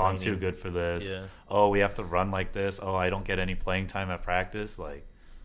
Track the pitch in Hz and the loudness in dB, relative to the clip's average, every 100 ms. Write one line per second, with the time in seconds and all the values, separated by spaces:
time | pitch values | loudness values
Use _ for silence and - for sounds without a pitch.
0 | 92 98 92 95 92 90 92 87 85 87 | 2 2 0 0 -2 -4 -4 -2 0 -2
1 | 95 95 95 - - 98 104 101 101 - | -4 -8 -10 -14 0 6 6 6 4 2
2 | 92 87 98 95 92 104 98 95 95 95 | 0 2 2 0 -2 -2 -2 -2 -2 0
3 | 90 95 98 95 92 92 - 92 98 98 | 2 0 -2 0 0 0 0 0 -2 -4
4 | 95 90 - 90 92 107 107 - 80 71 | -4 -4 0 0 0 -4 -8 -8 -10 -10
5 | - - - - | -16 -20 -20 -18